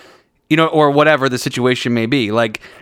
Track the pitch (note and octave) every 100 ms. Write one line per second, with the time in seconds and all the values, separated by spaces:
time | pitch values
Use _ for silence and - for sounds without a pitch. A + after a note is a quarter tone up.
0 | - _ _ _ _ D#3 D#3+ D#3 D3 C#3+
1 | D3+ D3+ C3 B2 - B2 B2 B2+ B2+ A#2+
2 | A2+ C#3 G#2+ A2 A2+ G#2+ - -